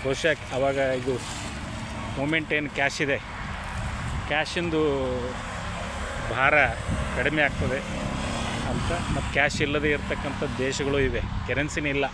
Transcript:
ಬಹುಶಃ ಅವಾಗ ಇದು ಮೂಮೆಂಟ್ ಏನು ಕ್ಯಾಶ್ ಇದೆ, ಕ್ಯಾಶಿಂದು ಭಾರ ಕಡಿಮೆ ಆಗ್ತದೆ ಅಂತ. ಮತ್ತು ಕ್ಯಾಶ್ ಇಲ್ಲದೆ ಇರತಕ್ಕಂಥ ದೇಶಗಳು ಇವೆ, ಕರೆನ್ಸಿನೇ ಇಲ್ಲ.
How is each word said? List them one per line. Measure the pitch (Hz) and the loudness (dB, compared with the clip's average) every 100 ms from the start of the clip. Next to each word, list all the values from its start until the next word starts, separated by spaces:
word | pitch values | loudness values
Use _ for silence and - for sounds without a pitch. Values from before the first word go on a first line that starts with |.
ಬಹುಶಃ | 131 135 165 143 - | 0 2 2 0 -2
ಅವಾಗ | 131 139 | 0 2
ಇದು | 139 135 131 127 123 - - - - - - - - - - | 2 2 2 0 -2 -2 -6 -6 -8 -8 -8 -6 -6 -4 -2
ಮೂಮೆಂಟ್ | 139 160 151 | 0 0 2
ಏನು | 151 147 | 0 0
ಕ್ಯಾಶ್ | - 139 - | 2 0 2
ಇದೆ, | 143 123 - - - - - - - - - - - | 0 0 -2 -8 -6 -6 -6 -4 -4 -4 -4 -4 0
ಕ್ಯಾಶಿಂದು | 147 151 185 170 156 156 139 131 127 123 123 - - - - - - - - 113 | 0 0 0 0 2 2 2 0 -2 -4 -6 -6 -6 -6 -4 -6 -4 -4 -4 -2
ಭಾರ | 117 135 151 127 113 - - - - | 4 6 8 6 2 0 0 0 2
ಕಡಿಮೆ | 135 151 | 2 4
ಆಗ್ತದೆ | 143 - 139 135 - - - - - - - - 139 | 2 2 0 0 -2 -4 -2 -2 -2 -2 -2 -2 0
ಅಂತ. | 120 - 170 - - | 0 0 0 0 0
ಮತ್ತು | - | 0
ಕ್ಯಾಶ್ | 139 143 - | 2 2 2
ಇಲ್ಲದೆ | 143 147 151 | 2 2 2
ಇರತಕ್ಕಂಥ | 143 - 147 147 135 147 123 | 2 0 -2 -2 -2 -2 0
ದೇಶಗಳು | 131 135 139 143 | 0 0 0 2
ಇವೆ, | 131 117 | 2 0
ಕರೆನ್ಸಿನೇ | - - - 135 147 170 147 | -2 -4 -2 -2 0 -2 0
ಇಲ್ಲ. | 139 135 | 0 0